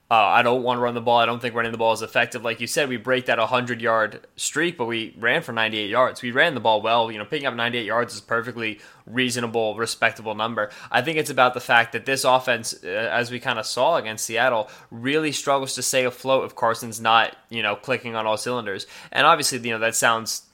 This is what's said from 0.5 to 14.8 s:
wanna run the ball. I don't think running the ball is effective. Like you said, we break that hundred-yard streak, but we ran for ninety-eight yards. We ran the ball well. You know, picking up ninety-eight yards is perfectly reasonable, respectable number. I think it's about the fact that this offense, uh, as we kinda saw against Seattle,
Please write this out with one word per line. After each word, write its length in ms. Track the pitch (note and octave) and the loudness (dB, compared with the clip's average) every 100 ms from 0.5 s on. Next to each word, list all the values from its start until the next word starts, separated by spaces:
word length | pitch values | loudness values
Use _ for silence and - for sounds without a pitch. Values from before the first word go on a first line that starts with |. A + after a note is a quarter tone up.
| B2 | 4
wanna 200 | A#2+ B2 | 2 0
run 120 | B2 | 0
the 80 | A#2+ | 0
ball. 160 | A#2 A#2+ | 2 4
I 80 | A2+ | 4
don't 160 | A#2+ | 0
think 140 | A#2+ A2+ | -4 -2
running 160 | A#2 | -2
the 60 | A2+ | 0
ball 160 | A2+ | 0
is 100 | G#2+ | 0
effective. 400 | A2 C3 A#2 B2 | 0 0 0 -2
Like 160 | A2+ A2+ | -6 -6
you 80 | A#2+ | -4
said, 200 | - C#3+ | -2 -2
we 100 | B2 | -2
break 300 | A#2+ B2+ B2 | -2 0 0
that 120 | A#2 | 0
hundred-yard 880 | A2 B2 B2 A#2 A#2 A2+ G#2+ G#2+ - - | 2 0 -2 -2 0 2 0 -4 -18 -10
streak, 420 | - C#3+ E3+ E3+ | -6 -2 -2 -2
but 80 | A#2 | -4
we 300 | A#2 A2+ - | -4 -6 -4
ran 240 | A#2 D3 | 0 0
for 120 | D#3+ | -2
ninety-eight 360 | A#2 A2 G#2+ G#2 | -2 -2 -2 -2
yards. 320 | A2+ B2+ - | 0 0 0
We 100 | B2 | -4
ran 220 | A#2+ E3+ | 2 2
the 60 | C3 | 2
ball 240 | A2 G#2+ | 2 2
well. 260 | A2 A#2 A2+ | 2 2 0
You 80 | A2 | -4
know, 80 | G#2 | -8
picking 220 | D#3 C#3 | -6 -4
up 80 | A#2 | -4
ninety-eight 300 | A#2 A#2+ G#2 | -2 -2 -2
yards 280 | A2+ A#2 | -2 -2
is 80 | G#2+ | -6
perfectly 580 | - A#2 A2+ A#2 A2+ G#2 - - - | -6 -4 -4 -6 -6 -8 -14 -20 -10
reasonable, 720 | A2+ B2+ A#2+ A#2+ A2+ A2 G#2 | -2 -2 -2 -2 -2 -2 -2
respectable 600 | A2+ - A2+ G#2+ A2 G#2+ | -4 0 0 0 -6 -4
number. 340 | A2+ A2+ G#2 - - | -4 -2 -4 -6 -4
I 100 | A#2 | -2
think 160 | C3+ D#3 | 0 -2
it's 120 | C#3+ | -2
about 240 | C3+ B2+ | 4 4
the 60 | B2 | 2
fact 320 | - A#2+ A#2 | 4 4 4
that 120 | A#2 G#2 | 0 -2
this 180 | C3+ | 0
offense, 500 | C3+ B2+ B2+ A#2 A2 - | 4 2 2 -2 -2 -10
uh, 40 | E2+ | -8
as 440 | G2 A2+ G2+ A#2+ | -4 -2 -2 -4
we 80 | B2 | -6
kinda 240 | C3 A#2 | -6 -4
saw 340 | G#2+ - C#3 E3 | -4 0 2 2
against 280 | A2 A2 - | -2 -6 -4
Seattle, 440 | A#2 B2+ A#2 G#2+ - | 0 2 2 -2 -8